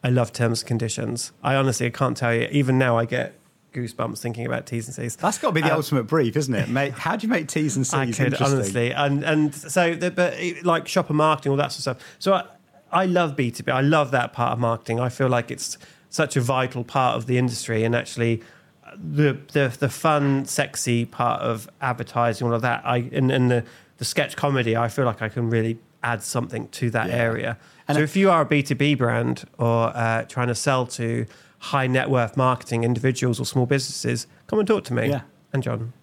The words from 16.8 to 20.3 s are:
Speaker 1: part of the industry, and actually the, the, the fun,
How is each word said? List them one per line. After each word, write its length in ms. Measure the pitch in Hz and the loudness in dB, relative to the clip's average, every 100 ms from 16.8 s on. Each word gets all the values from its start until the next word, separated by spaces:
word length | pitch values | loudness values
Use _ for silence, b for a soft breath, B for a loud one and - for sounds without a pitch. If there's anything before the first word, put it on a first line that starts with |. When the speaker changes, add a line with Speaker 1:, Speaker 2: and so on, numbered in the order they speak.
Speaker 1:
part 320 | 117 139 127 120 | -4 0 2 0
of 80 | 113 | 0
the 140 | 123 | 0
industry, 440 | 127 117 - 113 | 0 -2 -4 0
and 120 | 113 120 | 2 0
actually 480 | - - 117 113 B B B B - 202 | -2 -2 0 0 B B B B -20 -14
the, 400 | 165 147 147 135 - | -6 2 2 2 -2
the, 220 | 151 135 117 | 0 0 0
the 100 | 139 | -4
fun, 560 | - 160 147 143 | 0 0 2 2